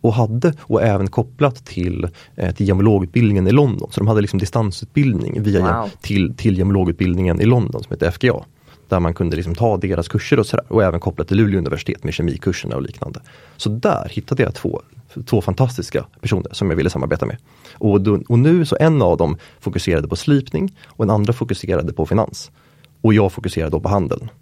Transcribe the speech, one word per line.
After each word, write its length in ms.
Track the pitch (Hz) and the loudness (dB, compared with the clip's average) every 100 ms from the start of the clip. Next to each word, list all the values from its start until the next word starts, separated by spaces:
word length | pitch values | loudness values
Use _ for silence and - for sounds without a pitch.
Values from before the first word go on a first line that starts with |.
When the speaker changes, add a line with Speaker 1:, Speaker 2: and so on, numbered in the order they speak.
Speaker 1:
Och 120 | 120 | 2
hade, 380 | 110 110 117 170 151 | 2 0 2 0 -2
och 220 | - 113 | -2 2
även 240 | 113 98 95 | 2 2 0
kopplat 580 | - 123 - 143 120 - | -2 -4 0 -2 -2 -12
till, 420 | - 90 92 87 - - - | -6 -4 -4 -6 -8 -20 -6
eh, 180 | 92 | -6
till 140 | 87 101 | -2 2
gemologutbildningen 760 | 95 104 101 92 120 107 101 92 | 4 4 4 2 2 2 4 4
i 40 | |
London. 380 | 127 143 95 - | 4 4 0 -6
Så 80 | - | -2
de 80 | 101 | 2
hade 120 | 107 | 2
liksom 180 | 101 98 | 2 -2
distansutbildning 1040 | 87 117 107 - - - 139 98 53 - | -2 0 -2 -4 -4 0 0 0 -2 -2
via 180 | 107 101 98 113 | 0 2 2 0
Speaker 2:
Wow. 100 | 104 - | -4 -10
Speaker 1:
till, 360 | - 101 90 - | -4 0 0 0
till 220 | 110 92 | 0 2
gemologutbildningen 840 | 92 98 90 85 92 90 92 85 | 2 2 2 0 0 0 0 2
i 40 | |
London 380 | 107 123 110 - | 4 4 2 -6
som 100 | - | -8
heter 140 | - 85 | -2 -2
F 60 | - | 0
G 100 | 127 | 0
A. 140 | - - _ _ - _ | 0 -6 _ _ -20 _
Där 120 | 92 | 0
man 140 | 85 | 0
kunde 220 | 85 87 76 | 0 -2 -2
liksom 180 | 87 | -4
ta 220 | 87 117 98 | 0 2 2
deras 320 | 95 85 85 | 0 -2 -2
kurser 300 | - - 139 | -4 2 2
och 80 | 107 | 2
sådär. 180 | - - | -2 0
Och 160 | 110 | 2
även 160 | 95 85 | 2 0
kopplat 280 | - 82 80 | -4 -4 -2
till 80 | 98 | 2
Luleå 220 | 107 95 | 2 2
universitet 460 | 76 73 - - | -2 -4 -6 -6
med 100 | - | -6
kemikurserna 640 | - - - - - - 65 | -4 -4 -2 -4 -4 -6 -8
och 60 | |
liknande. 380 | 69 - - - - - - - | -8 -10 -12 -12 -20 -20 -20 -8
Så 120 | 107 | -6
där 400 | 110 202 - - | -4 -4 -6 -6
hittade 320 | - - 135 | -10 -6 -2
jag 120 | 127 | -2
två, 260 | - - - - - - - 123 | -2 -8 -8 -12 -20 -18 -16 -2
två 140 | 110 | 0
fantastiska 640 | 98 90 131 123 - - - _ | 0 0 0 -2 -6 -6 -8 _
personer 280 | - 95 - | -4 -2 -4
som 180 | - 98 | -4 -2
jag 60 | 82 | -2
ville 140 | 80 | -2
samarbeta 360 | - 71 78 57 | -4 -4 -4 -4
med. 100 | - _ _ - | -8 _ _ -20
Och 260 | - 107 101 | -4 2 2
då, 180 | 98 101 - | 2 0 2
och 100 | 120 | 2
nu 260 | 139 175 | 4 4
så 120 | 156 - | 2 2
en 220 | 160 151 | 2 4
av 140 | 92 82 | 2 2
dem 220 | 80 80 - _ | 0 -2 -10 _
fokuserade 480 | - 95 - 82 76 | -6 -4 -2 -2 -2
på 80 | 85 | -6
slipning 600 | - 143 135 - 190 - - | 0 0 0 -4 -4 -6 -20
och 180 | - | -4
en 60 | 110 | 0
andra 220 | 107 104 | 2 2
fokuserade 600 | 120 113 95 - 90 82 | -2 -4 -6 -2 -2 -2
på 140 | - 78 | -4 -2
finans. 440 | 101 - - - _ _ _ _ _ | 0 -2 -6 -20 _ _ _ _ _
Och 140 | 110 | 2
jag 180 | 107 98 | 4 2
fokuserade 380 | - 92 85 80 | -2 -6 -4 -2
då 100 | 78 | -2
på 80 | - | 0
handeln. 420 | 101 85 - 117 _ | 0 0 -4 -8 _